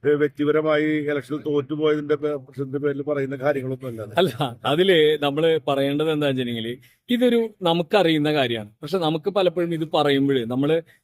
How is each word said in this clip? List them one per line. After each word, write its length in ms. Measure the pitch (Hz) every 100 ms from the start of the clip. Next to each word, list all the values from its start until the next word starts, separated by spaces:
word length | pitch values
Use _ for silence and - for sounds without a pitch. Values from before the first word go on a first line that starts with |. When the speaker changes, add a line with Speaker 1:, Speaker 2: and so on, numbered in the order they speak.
| 139
Speaker 1:
ഏ, 40 |
വ്യക്തിപരമായി 680 | 147 147 143 147 151 156 151
ഇലക്ഷനിൽ 580 | 156 151 147 147 131 147 -
തോറ്റുപോയതിന്റെ 680 | 147 135 151 156 151 147 151
പേ-, 200 | 147 147
പ്രശ്നത്തിന്റെ 440 | 131 135 139 135
പേരിൽ 220 | 143 139
പറയുന്ന 340 | 143 143 135 135
കാര്യങ്ങളൊന്നും 520 | 135 139 127 131 131
അല്ല 140 | 113
അത്. 80 | 107 110
Speaker 2:
അല്ല, 420 | 180 120 139 117 127
അതില് 580 | 147 190 175 151 151
നമ്മള് 360 | 143 143 165 160 147
പറയേണ്ടത് 440 | 139 139 143 160
എന്താ 160 | 151 147
വെച്ചിട്ടുണ്ടെങ്കില് 500 | 131 123 120 113 127 _ _ _
ഇതൊരു 400 | 240 247 233 226 -
നമുക്കറിയുന്ന 720 | 175 170 170 208 170 156 147
കാര്യമാണ്. 360 | 151 127 117 104 _
പക്ഷെ 160 | 147 185
നമുക്ക് 320 | 160 160 175
പലപ്പോഴും 440 | 196 185 170 170
ഇത് 140 | 165 156
പറയുമ്പോഴേ 520 | 170 143 139 139 135 113
നമ്മള് 360 | 127 143 165 165 _